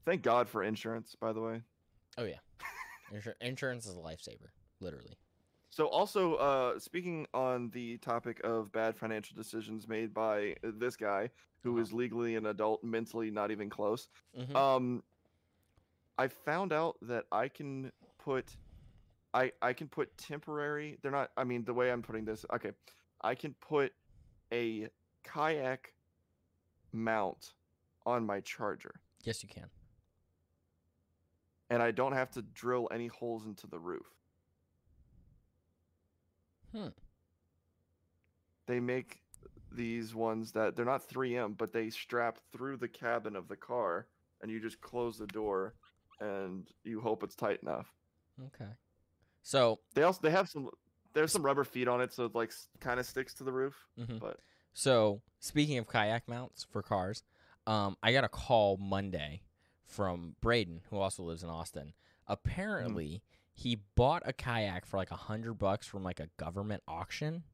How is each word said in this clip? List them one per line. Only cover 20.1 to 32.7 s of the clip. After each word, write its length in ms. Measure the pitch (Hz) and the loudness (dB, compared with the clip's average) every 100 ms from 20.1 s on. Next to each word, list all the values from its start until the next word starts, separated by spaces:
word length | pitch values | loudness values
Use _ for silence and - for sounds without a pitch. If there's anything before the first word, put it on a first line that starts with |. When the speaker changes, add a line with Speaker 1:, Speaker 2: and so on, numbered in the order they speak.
| - | -4
Speaker 1:
temporary, 800 | - 147 156 151 147 147 151 - | -10 -10 -6 -4 -2 -4 -6 -6
they're 100 | 143 | -2
not, 200 | 139 131 - | -2 -2 -2
I 60 | |
mean, 200 | 131 123 | -2 -2
the 80 | 117 | 0
way 180 | 120 123 | 2 2
I'm 120 | 123 | 2
putting 220 | 113 110 107 | -2 -6 -4
this, 180 | 110 - | -6 -4
okay, 200 | 117 101 101 - - _ _ | -4 -4 -10 -20 -20 _ _
I 120 | 107 | -2
can 200 | 127 156 | -2 -6
put 380 | 131 - 151 135 _ _ - - - _ | -10 0 2 2 _ _ -20 -20 -20 _
a 360 | 117 117 110 110 _ _ _ | -2 0 -2 -6 _ _ _
kayak 680 | - 156 151 156 131 131 - _ _ _ _ _ _ _ _ _ _ | -12 0 0 2 0 -2 -8 _ _ _ _ _ _ _ _ _ _
mount 640 | 113 113 113 95 - - _ _ _ _ _ | -4 0 2 0 -4 -16 _ _ _ _ _
on 220 | - 120 110 | 0 0 0
my 140 | 101 | -2
Charger. 600 | - - 104 87 - - _ _ | -4 -4 -4 -4 -10 -18 _ _
Speaker 2:
Yes, 180 | - 110 | -8 -8
you 60 | 104 | -8
can. 220 | - - - - _ _ _ _ _ _ _ _ _ _ _ _ _ _ _ _ _ _ | -16 -18 -20 -20 _ _ _ _ _ _ _ _ _ _ _ _ _ _ _ _ _ _
Speaker 1:
And 120 | 120 | 4
I 100 | 117 | 4
don't 200 | 110 135 | 4 2
have 180 | 135 127 | 2 0
to 100 | - | -4
drill 460 | 104 107 120 | -10 -6 0